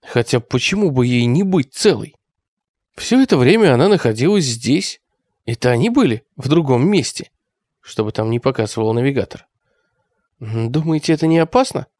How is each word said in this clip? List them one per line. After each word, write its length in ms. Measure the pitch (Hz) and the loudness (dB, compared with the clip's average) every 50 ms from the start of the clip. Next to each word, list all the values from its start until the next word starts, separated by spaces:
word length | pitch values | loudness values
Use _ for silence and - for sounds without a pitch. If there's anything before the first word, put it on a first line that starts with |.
Хотя 380 | _ - - 123 117 - - 123 | _ -4 -2 -2 -2 0 -2 -4
почему 520 | 120 _ - 127 - - - 202 208 175 | -4 _ -6 -4 -2 -2 -2 0 -2 0
бы 140 | 139 127 123 | 0 0 0
ей 200 | 123 123 120 120 | 0 0 0 2
не 180 | 120 120 160 202 | 2 2 0 0
быть 300 | 190 185 175 131 _ - | 0 0 -2 -2 _ -8
целой? 420 | - - 214 - 101 - - _ _ _ _ _ _ _ _ _ _ _ _ _ _ _ _ _ | 0 0 0 0 0 -4 -14 _ _ _ _ _ _ _ _ _ _ _ _ _ _ _ _ _
Всё 260 | - - - 226 262 | -14 -4 0 2 2
это 160 | 269 - 208 143 | 2 2 2 2
время 360 | 123 127 190 226 220 175 131 | 4 4 4 4 4 4 4
она 160 | 120 147 196 | 4 4 4
находилась 560 | 214 165 - 120 110 107 127 170 208 202 160 | 2 2 2 -2 -2 0 0 0 2 0 0
здесь. 560 | 127 117 117 120 - 139 165 190 - - _ _ _ _ _ _ _ _ _ _ | -2 -6 -6 -2 -2 -2 -2 -2 -6 -12 _ _ _ _ _ _ _ _ _ _
Это 260 | - 117 - - 123 | -10 -8 -2 0 0
они 180 | 123 117 147 233 | 2 2 0 2
были 360 | 233 285 240 151 113 113 _ _ _ - | 2 2 2 2 0 -2 _ _ _ -8
в 100 | 123 127 | -2 0
другом 400 | 151 170 160 135 127 120 127 185 | 2 2 2 2 2 2 2 2
месте, 420 | 208 185 120 - - - - _ _ _ _ _ _ _ _ _ _ _ | 2 0 0 -2 -8 -12 -16 _ _ _ _ _ _ _ _ _ _ _
чтобы 300 | _ - - - 107 107 | _ -12 -6 -6 -6 -4
там 200 | - - 110 113 | -4 -4 -4 -2
не 80 | 117 120 | -2 -2
показывал 540 | - 135 131 - 110 104 - - 110 110 113 | -2 -2 -2 -2 -4 -4 -2 -2 -2 0 0
навигатор. 540 | 117 123 139 139 139 - - - - _ _ _ _ _ _ _ _ _ _ _ _ _ _ _ _ _ _ _ _ | 0 0 0 -2 -2 -4 -6 -10 -20 _ _ _ _ _ _ _ _ _ _ _ _ _ _ _ _ _ _ _ _
«М, 320 | - 107 110 113 113 113 | -12 -8 -6 -4 -4 -2
думаете, 420 | 123 156 156 165 160 151 - - 165 | -2 -2 -2 0 -2 -2 0 -2 -2
это 140 | 156 160 160 | 0 2 0
не 120 | 160 165 | 2 2
опасно?» 480 | 160 165 - 247 262 - - 151 123 _ _ | 0 2 2 0 0 0 -4 -8 -10 _ _